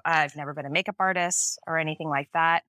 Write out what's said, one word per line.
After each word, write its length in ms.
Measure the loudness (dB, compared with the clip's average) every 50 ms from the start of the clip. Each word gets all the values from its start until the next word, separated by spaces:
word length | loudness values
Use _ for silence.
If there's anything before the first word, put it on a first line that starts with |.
| -2
I've 320 | 2 2 4 2 2 -2
never 180 | -8 -10 -8 -8
been 120 | -8 -8
a 40 | -4
makeup 280 | -2 -2 -2 -2 -2 0
artist 580 | 0 2 2 2 0 0 0 0 -2 -2 -4 -6 -6
or 120 | -4 -2 -2
anything 320 | 0 -2 -4 -4 -4 -2
like 180 | -2 -2 -2 -2 0
that. 300 | 2 4 4 4 2 0